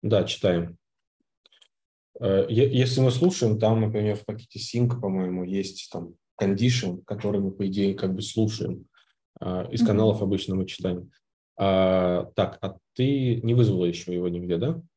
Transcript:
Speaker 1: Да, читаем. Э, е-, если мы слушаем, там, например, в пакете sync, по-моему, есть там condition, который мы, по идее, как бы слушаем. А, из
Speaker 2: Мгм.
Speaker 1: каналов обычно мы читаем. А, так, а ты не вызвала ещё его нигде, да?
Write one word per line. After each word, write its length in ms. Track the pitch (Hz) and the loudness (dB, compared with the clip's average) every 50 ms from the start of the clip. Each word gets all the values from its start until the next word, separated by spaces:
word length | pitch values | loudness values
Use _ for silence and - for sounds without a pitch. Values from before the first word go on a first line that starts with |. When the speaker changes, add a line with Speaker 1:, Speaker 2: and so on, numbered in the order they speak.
| - | 0
Speaker 1:
Да, 200 | 113 110 101 87 | 2 2 2 2
читаем. 540 | - - - - 98 87 85 85 85 - _ _ _ _ _ _ _ _ _ _ _ _ _ _ _ _ _ _ _ _ _ _ _ _ _ _ _ _ - | 0 -4 -2 0 0 2 2 -2 -4 -10 _ _ _ _ _ _ _ _ _ _ _ _ _ _ _ _ _ _ _ _ _ _ _ _ _ _ _ _ -4
Э, 260 | 120 98 95 98 95 - | -2 2 2 2 2 2
е-, 220 | 110 110 139 139 - | 4 2 4 4 4
если 280 | 123 127 123 - 131 | 2 2 2 2 4
мы 100 | 131 127 | 4 4
слушаем, 480 | 117 - 170 185 185 - 127 113 107 107 | 4 4 2 2 2 2 2 2 2 2
там, 220 | 110 107 113 113 | 2 2 4 2
например, 340 | 110 104 110 104 104 107 104 | 2 0 0 0 0 0 -2
в 100 | 104 - | -4 -6
пакете 340 | - 104 113 - _ - 110 | -10 -10 -10 -12 _ -16 -14
sync, 400 | - - - 120 123 120 120 - | -12 -6 -2 0 0 0 0 -2
по-моему, 440 | - 98 95 95 92 90 90 90 90 | -4 -4 -2 -2 -2 -2 -4 -6 -6
есть 460 | 90 95 98 95 92 - - - - | -4 -4 -4 -4 -6 -10 -14 -18 -12
там 240 | - 92 85 85 - _ _ _ _ - | -12 -12 -12 -12 -16 _ _ _ _ -4
condition, 600 | 104 98 98 95 117 127 123 - 101 95 90 92 - | -2 0 0 2 2 2 2 2 -2 -4 -8 -8 -10
который 360 | - 107 110 113 104 101 98 | -10 -10 -4 -4 -2 -2 0
мы, 100 | 98 95 | -2 -2
по 160 | 95 - 101 98 | -4 -4 -4 -4
идее, 260 | 95 101 101 98 95 | -2 0 0 0 0
как 180 | - - 95 92 | -2 -4 -4 -4
бы 60 | 95 | -4
слушаем. 680 | 107 - - 110 110 107 107 - - 87 92 98 - _ _ _ _ _ _ _ _ _ _ - | -6 -4 0 0 0 0 0 -4 -6 -6 -6 -8 -12 _ _ _ _ _ _ _ _ _ _ -12
А, 240 | - 90 92 92 90 - | -8 -6 -6 -6 -6 -6
из 120 | - 117 123 | -2 0 2
Speaker 2:
Мгм. 40 | 110 | 2
Speaker 1:
каналов 340 | 104 101 110 110 101 - | 4 4 4 4 4 2
обычно 340 | 101 95 98 90 - - 95 | 0 0 0 -2 -2 -4 -4
мы 100 | 95 92 - | -4 -4 -4
читаем. 440 | - - - 95 90 90 90 - _ _ _ _ _ _ _ _ _ - | -8 -6 -4 -4 -4 -4 -8 -14 _ _ _ _ _ _ _ _ _ -2
А, 680 | 98 98 95 95 95 92 95 92 92 90 90 87 - - _ | 0 2 4 4 4 4 4 4 4 2 2 0 -2 -4 _
так, 220 | - 95 92 - - | 0 0 0 -2 -8
а 160 | - 95 95 - _ _ _ | -10 -10 -10 -10 _ _ _
ты 460 | - 127 135 143 139 131 123 117 - 113 | -2 0 0 2 0 0 0 0 0 0
не 100 | 113 120 | 2 4
вызвала 300 | 120 117 101 95 90 90 | 4 4 4 4 2 0
ещё 280 | 87 85 - - - 90 | 0 -2 -4 -6 -6 -4
его 160 | 87 90 90 | -4 -2 -2
нигде, 280 | 87 87 87 87 87 85 | -4 -4 -4 -2 -2 -2
да? 240 | 92 139 170 - - _ _ | 0 -2 -4 -4 -8 _ _